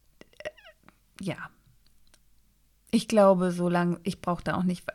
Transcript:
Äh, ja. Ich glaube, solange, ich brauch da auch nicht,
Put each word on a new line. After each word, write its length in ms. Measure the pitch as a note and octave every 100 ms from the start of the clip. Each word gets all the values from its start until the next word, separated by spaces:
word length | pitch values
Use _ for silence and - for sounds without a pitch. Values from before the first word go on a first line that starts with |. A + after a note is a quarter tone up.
| _ - - -
Äh, 120 | D#5 A#5+ F#5+ - - _ _ -
ja. 160 | F#3+ - - _ _ _ _ _ - _ _ _ _ _ _ _ _
Ich 180 | A#3 -
glaube, 440 | A3 G3 F#3 F3+
solange, 480 | F3 F3 F3 F3 E3+
ich 180 | G3 -
brauch 200 | - E3+
da 160 | D#3+ E3+
auch 80 |
nicht, 200 | F3+ F3 -